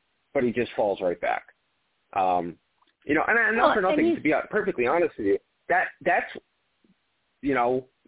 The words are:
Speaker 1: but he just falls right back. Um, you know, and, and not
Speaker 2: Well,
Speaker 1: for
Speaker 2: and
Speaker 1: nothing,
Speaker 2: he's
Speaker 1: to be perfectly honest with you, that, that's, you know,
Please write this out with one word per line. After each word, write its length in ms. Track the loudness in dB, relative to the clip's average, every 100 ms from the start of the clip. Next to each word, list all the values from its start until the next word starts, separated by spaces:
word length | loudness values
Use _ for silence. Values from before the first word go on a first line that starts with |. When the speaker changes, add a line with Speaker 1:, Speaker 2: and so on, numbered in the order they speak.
| _ _ _
Speaker 1:
but 100 | -2
he 80 | 0
just 180 | 0 -4 0
falls 240 | 0 0
right 200 | -2 -2
back. 260 | -2 -4 -8 _ _ _ _ _ _
Um, 440 | 0 2 0 -2 -10 _ _ _ _
you 100 | -2
know, 100 | 0 2
and, 120 | 0
and 180 | 0 2
not 80 | 2
Speaker 2:
Well, 60 |
Speaker 1:
for 40 | 2
Speaker 2:
and 80 | 2
Speaker 1:
nothing, 140 | 2 2
Speaker 2:
he's 100 | 0
Speaker 1:
to 40 |
be 140 | 0 0 -2
perfectly 360 | -4 -2 -2 0
honest 300 | 2 0 -2
with 80 | -2
you, 120 | -2 -4 _ -2
that, 200 | -2 -2 -4
that's, 280 | -2 -2 -2 -12 -20 _ _ _ _ _ _ _ _ _
you 120 | -2
know, 320 | 0 2 0 -4 _